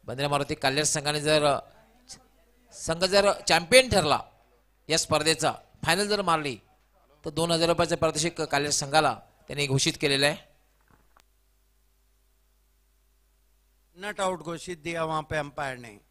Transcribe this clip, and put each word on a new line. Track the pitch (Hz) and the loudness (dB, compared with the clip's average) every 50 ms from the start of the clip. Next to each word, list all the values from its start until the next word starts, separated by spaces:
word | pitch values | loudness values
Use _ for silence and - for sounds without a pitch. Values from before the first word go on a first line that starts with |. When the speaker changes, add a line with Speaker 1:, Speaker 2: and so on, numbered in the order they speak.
| _ | _
Speaker 1:
बंदरे | - 120 131 139 | -12 -8 -6 -4
मारुती | 143 143 143 143 - 156 | -2 -2 -2 -2 -4 -6
काल्हेर | - - 135 135 147 156 | -2 -2 -2 0 0 0
संघाने | 147 - 156 139 147 147 151 | 0 -2 -2 -2 -2 -4 -2
जर, | 143 151 156 151 147 147 135 117 - - - - _ _ _ _ _ _ - - _ _ _ _ _ _ _ _ _ _ - | 0 2 2 4 4 2 0 0 -4 -10 -20 -20 _ _ _ _ _ _ -20 -20 _ _ _ _ _ _ _ _ _ _ -18
संघ | - - - 165 170 185 | -12 -6 -6 -2 -2 0
जर | 185 190 202 202 202 | 4 4 6 6 4
चॅम्पियन | 185 - - - 170 165 175 160 247 254 262 247 | 2 0 2 2 2 2 4 6 6 6 6 6
ठरला | 214 196 160 147 135 110 - - _ _ _ _ _ _ _ _ _ _ _ - | 2 2 4 4 2 0 0 -8 _ _ _ _ _ _ _ _ _ _ _ -2
या | 151 160 | -2 -2
स्पर्धेचा, | - - 156 151 151 160 160 - 160 143 113 - - _ _ _ | 0 0 0 0 2 2 0 2 0 -2 -2 -4 -14 _ _ _
फायनल | - 160 165 185 208 202 | 0 0 2 2 2 0
जर | 208 202 | -2 -2
मारली, | 196 175 165 156 147 143 123 101 _ _ _ _ _ _ _ _ _ _ _ _ - | 0 0 0 0 -2 -6 -8 -10 _ _ _ _ _ _ _ _ _ _ _ _ -14
तर | 160 | -10
दोन | 147 151 170 170 | -4 -4 -2 0
हजार | 170 160 165 165 | 0 0 2 2
रुपयाचं | 170 160 175 151 170 | 2 2 2 0 0
पारितोषिक | 147 165 160 151 151 151 170 165 - | 0 0 -2 0 0 -4 -4 -4 -6
काल्हेर | 156 143 - 139 147 147 | -6 -2 -2 -2 0 0
संघाला | 143 - 147 139 143 156 156 139 113 - - _ _ _ _ - | -2 -4 -4 2 2 4 4 4 -2 -2 -12 _ _ _ _ -12
त्यांनी | 139 143 143 | -4 -4 -2
घोषित | 139 131 139 - 165 151 - | 0 2 2 2 0 -2 0
केलेलं | - 143 139 135 139 | -2 0 2 2 2
आहे. | 147 160 - - _ _ _ _ _ _ _ _ _ _ _ _ _ _ _ - _ _ _ _ _ _ _ _ _ _ _ _ _ _ _ _ _ _ _ _ _ _ _ _ _ _ _ _ _ _ _ _ _ _ _ _ _ _ _ _ _ _ _ _ _ _ _ _ _ _ _ _ _ _ | 2 0 -2 -12 _ _ _ _ _ _ _ _ _ _ _ _ _ _ _ -20 _ _ _ _ _ _ _ _ _ _ _ _ _ _ _ _ _ _ _ _ _ _ _ _ _ _ _ _ _ _ _ _ _ _ _ _ _ _ _ _ _ _ _ _ _ _ _ _ _ _ _ _ _ _
Speaker 2:
नॉट | 170 190 208 208 - | -12 -10 -10 -4 -2
आउट | 196 185 185 165 | -2 -2 -2 -2
घोषित | 156 170 170 156 - - 180 | -8 -10 -10 -10 -10 -12 -12
दिया | 160 143 170 170 165 165 | -10 -8 -8 -4 -4 -2
वहां | 160 160 156 | -2 -2 -4
पे | 147 - 160 | -4 -4 -4
अंपायर | 151 143 143 139 - 147 135 131 123 | -4 -4 -4 -6 -8 -6 -6 -8 -10
ने. | 120 113 104 101 _ _ | -14 -18 -20 -20 _ _